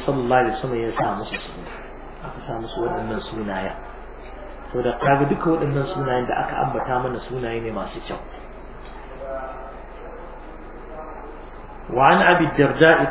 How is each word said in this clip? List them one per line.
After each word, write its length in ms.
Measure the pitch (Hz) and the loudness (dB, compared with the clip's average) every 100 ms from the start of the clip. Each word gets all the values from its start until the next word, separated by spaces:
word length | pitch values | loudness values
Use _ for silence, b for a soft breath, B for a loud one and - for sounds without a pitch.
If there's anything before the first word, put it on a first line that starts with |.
sallallahu 320 | - 135 120 127 | 0 0 4 4
alaihi 160 | 120 | 4
wasallam 280 | - 131 117 | 0 -2 -2
ya 80 | 113 | -2
sa 240 | - - 104 | 0 -2 -2
musu 160 | 110 | -6
suna. 380 | - - - - - - - - - | -8 -8 -12 -12 -12 -12 -14 -14 -12
Aka 180 | - - | -12 -10
sa 80 | - 117 | -6 -6
musu 160 | 113 123 | -6 -2
waɗannan 440 | 117 107 110 107 | -2 -2 -4 -4
sunayen. 520 | - 113 104 95 95 - - - - - - - - - - | -6 -6 -4 -4 -4 -6 -12 -12 -14 -14 -14 -12 -12 -12 -6
To 140 | 123 | 0
da 100 | 123 117 | 0 2
kaga 240 | 143 139 | 4 6
duka 240 | 143 190 170 | 4 2 4
waɗannan 380 | 160 143 139 135 | 2 2 0 0
sunayen 380 | - 135 127 123 | -2 0 0 2
da 80 | |
aka 200 | - - 127 | 0 0 0
ambata 340 | 127 117 - 127 | 0 0 0 0
mana 180 | 127 117 | 0 -4
sunaye 400 | - 127 117 113 | -6 -4 -2 -2
ne 100 | 113 | -2
masu 240 | 101 92 - | -4 -6 -8
kyau. 200 | - - - - - - - - - - - - 135 135 - - - - - - - - - - - - - - - 640 226 - - - - - - - | -8 -8 -10 -12 -14 -14 -14 -12 -12 -12 -12 -10 -8 -6 -8 -10 -12 -12 -14 -14 -12 -12 -12 -14 -14 -14 -14 -14 -12 -12 -12 -12 -12 -14 -14 -14 -14 -14
وعن 340 | - 120 139 185 | -4 6 8 8
أبي 260 | 175 175 | 8 6
الدرداء 540 | 151 - 135 - 160 165 147 | 6 6 6 8 10 10 6